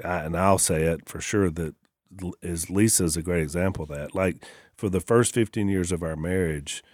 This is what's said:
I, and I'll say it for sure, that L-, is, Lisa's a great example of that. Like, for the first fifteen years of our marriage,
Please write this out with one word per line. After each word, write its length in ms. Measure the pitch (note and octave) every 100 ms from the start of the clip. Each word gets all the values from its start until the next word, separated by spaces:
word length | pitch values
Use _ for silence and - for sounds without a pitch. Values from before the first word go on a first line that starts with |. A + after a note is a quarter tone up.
I, 140 | E2 F2+
and 160 | D#2 E2+
I'll 220 | F#2+ F#2+
say 260 | - D#2+
it 240 | D#2+ E2 -
for 140 | E2
sure, 280 | - G#2+ F#2
that 240 | D#2+ D#2+ - _ _ _ F#2+
L-, 120 | F2+ -
is, 280 | F2+ E2+ E2
Lisa's 460 | F#2+ A2 - F2 E2
a 60 |
great 200 | E2 F2
example 400 | D2+ E2+ F#2 F2
of 60 | D2+
that. 240 | D2 D2
Like, 300 | F#2 F#2+ - - - - -
for 140 | G#2
the 100 | F#2
first 340 | - A#2 A#2
fifteen 340 | A#2+ A2 A2 G2+
years 220 | G2 F2
of 120 | F2
our 120 | E2 D#2+
marriage, 680 | E2 F#2 F2 D2+ C#2+ - -